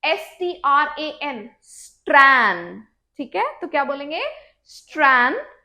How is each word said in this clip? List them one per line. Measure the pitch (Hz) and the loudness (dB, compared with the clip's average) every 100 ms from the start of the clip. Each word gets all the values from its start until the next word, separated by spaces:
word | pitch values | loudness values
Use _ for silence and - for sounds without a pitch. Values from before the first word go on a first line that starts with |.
एस | 294 320 - - | -2 -4 -6 -8
टी | 359 339 | -6 -2
आर | 277 285 294 262 | 2 2 2 -4
ए | 311 - | -10 -8
एन, | 285 247 220 _ | -10 -10 -14 _
स्ट्रैन। | _ - - _ - 294 269 269 220 175 175 190 220 _ _ _ | _ -20 -20 _ 2 6 6 6 2 0 -8 -16 -20 _ _ _
ठीक | 285 359 | -10 -4
है, | 494 605 | -4 -6
तो | 330 | -6
क्या | 294 | -4
बोलेंगे? | 269 277 285 320 571 622 - _ | -2 -6 -6 -8 -8 -10 -20 _
स्ट्रैन | _ - _ 311 285 254 247 415 605 _ | _ -20 _ 0 2 4 2 -2 -10 _